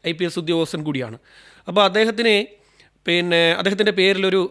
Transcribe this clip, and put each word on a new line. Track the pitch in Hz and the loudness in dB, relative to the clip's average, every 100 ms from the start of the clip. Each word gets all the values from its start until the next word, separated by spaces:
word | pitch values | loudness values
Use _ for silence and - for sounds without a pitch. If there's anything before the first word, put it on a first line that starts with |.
| 170 | -8
ഐ | |
പി | 165 | -4
എസ് | 175 175 | -4 -4
ഉദ്യോഗസ്ഥൻ | 160 165 160 165 | -2 -2 -2 -4
കൂടിയാണ്. | 151 131 120 113 _ - - - - | -6 -6 -8 -12 _ -20 -20 -18 -4
അപ്പോൾ | 180 | 2
അദ്ദേഹത്തിനെ, | 196 196 220 220 233 202 220 - _ _ _ _ - | 2 2 0 2 0 0 -2 -12 _ _ _ _ -2
പിന്നെ, | 175 175 170 165 | -2 2 2 2
അദ്ദേഹത്തിൻ്റെ | 170 185 196 214 | 2 -2 0 0
പേരിലൊരു | 190 190 190 190 190 180 | 2 2 2 2 0 -2